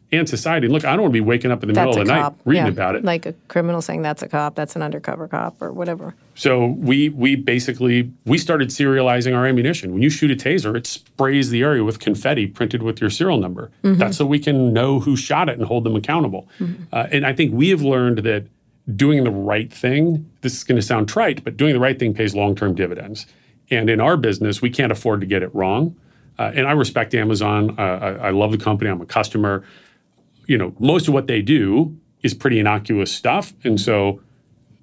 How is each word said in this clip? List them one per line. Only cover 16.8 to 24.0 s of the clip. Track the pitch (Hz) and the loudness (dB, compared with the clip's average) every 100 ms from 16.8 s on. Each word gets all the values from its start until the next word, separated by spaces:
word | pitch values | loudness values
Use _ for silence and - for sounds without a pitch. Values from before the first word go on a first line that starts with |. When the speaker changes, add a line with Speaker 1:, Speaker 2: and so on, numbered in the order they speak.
| 170 | -8
Speaker 1:
Uh, | 117 117 | -6 -2
and | 147 135 | 0 0
I | |
think | 135 147 | 0 0
we | 113 165 | 2 2
have | 180 | 4
learned | 139 127 123 113 | 2 2 2 0
that | 113 104 101 _ _ _ - 101 | 0 -2 -6 _ _ _ -8 0
doing | 143 147 | 4 4
the | 123 | 2
right | 98 101 107 113 | 0 -2 -2 -4
thing, | - 127 139 170 156 156 _ | -4 -2 2 2 0 -4 _
this | 127 123 | -6 -6
is | |
gonna | - 120 | 0 0
sound | 101 117 - | 2 0 0
trite, | 220 214 131 | 0 0 0
but | - 104 | -6 0
doing | 147 | 2
the | 127 | 4
right | 131 135 | 2 0
thing | 117 | -2
pays | 104 107 | 0 -2
long-term | 101 101 98 101 | 0 0 0 0
dividends. | 87 90 87 98 110 - _ _ _ - | 0 -2 -4 -10 -14 -16 _ _ _ -4
And | - 113 | 0 2
in | 110 | 2